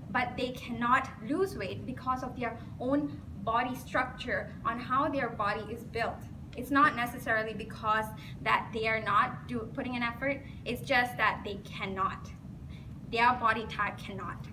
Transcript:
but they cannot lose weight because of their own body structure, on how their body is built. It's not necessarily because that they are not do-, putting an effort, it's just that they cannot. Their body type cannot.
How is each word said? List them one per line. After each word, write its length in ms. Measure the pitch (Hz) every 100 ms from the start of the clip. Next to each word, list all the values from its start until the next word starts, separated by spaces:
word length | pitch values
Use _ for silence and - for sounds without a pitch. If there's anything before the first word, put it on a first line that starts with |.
| -
but 240 | 247 247 247
they 120 | 247
cannot 600 | - - 226 240 262 262 - 220
lose 300 | 320 381 -
weight 280 | 185 202 -
because 380 | 247 254 254
of 140 | 262 -
their 180 | 233 - - -
own 400 | 254 285 285 - - -
body 320 | - 233 254 247
structure, 760 | - 285 254 - 240 202 - - -
on 140 | 240
how 280 | - 254 302
their 200 | 277 240
body 360 | - 202 214 208
is 100 | 233
built. 380 | - - 220 - - - - -
It's 140 | 247
not 240 | 277 285 233
necessarily 580 | 240 247 240 220 220
because 520 | 202 214 - 220 220 214 - - -
that 260 | 220 226 -
they 140 | 220 220
are 120 | 220
not 480 | 208 202 254 - -
do-, 220 | 240 -
putting 220 | 269 254 247
an 80 |
effort, 380 | 233 - 269 277 - - -
it's 160 | 240
just 360 | - 254 247 -
that 240 | 214 196
they 120 | 208 196
cannot. 640 | - - 202 190 190 - - - - - - - - - -
Their 220 | 226 240
body 320 | 240 220 226 214
type 300 | - 202 -
cannot. 480 | - 190 - - -